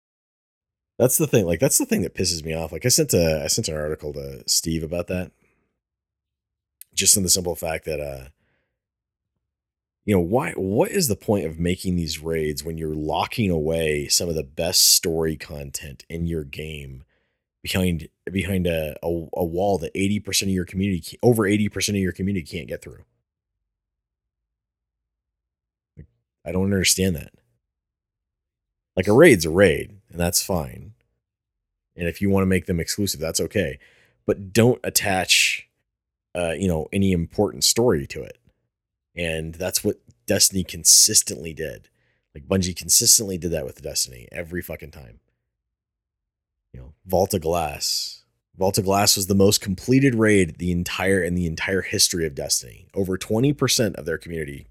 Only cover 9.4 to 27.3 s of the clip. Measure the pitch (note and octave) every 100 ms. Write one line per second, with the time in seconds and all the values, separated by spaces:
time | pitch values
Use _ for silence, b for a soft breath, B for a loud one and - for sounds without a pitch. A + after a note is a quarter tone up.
9.4 | _ _ _ _ _ _ - G2 E2+ A2
10.4 | E2+ - F#2+ A2 F#3+ G3+ D3 G2+ - G2+
11.4 | D#2+ D#2+ E2+ F#2 F#2+ F2+ D#2 D#2 D#2 D#2+
12.4 | D#2 C#2+ E2 D#2+ D#2 D2+ D2+ E2 G2+ -
13.4 | G2+ E2 D2+ E2 D#2+ D2+ C#2+ - F2 D#2
14.4 | C#2 D2 E2+ - - - F2+ D#2+ D#2+ D#2
15.4 | - D2+ C#2 - D2+ B1+ - E2 E2+ E2
16.4 | C#2 D2 D#2 D2+ C#2 C2 - _ _ _
17.4 | _ _ - G2 F#2 E2 D2 _ - F#2+
18.4 | F2 F#2+ F2 E2 D2+ - E2+ E2+ D#2+ -
19.4 | F2 F2 G2+ F#2 D#2+ - G2 G#2 G2 -
20.4 | G2 F#2 F2 F#2 G2+ F2+ - - A#2 A2+
21.4 | G2+ G#2 G#2 G2 F#2 G#2 F#2 - F#2+ F#2+
22.4 | D#2 F2+ A#1+ - - - - _ _ _
23.4 | _ _ _ _ _ _ _ _ _ _
24.4 | _ _ _ _ _ _ _ _ _ _
25.4 | _ _ _ _ _ - - _ _ _
26.4 | - F2+ F#2+ G2 E2+ - F#2+ D#2 -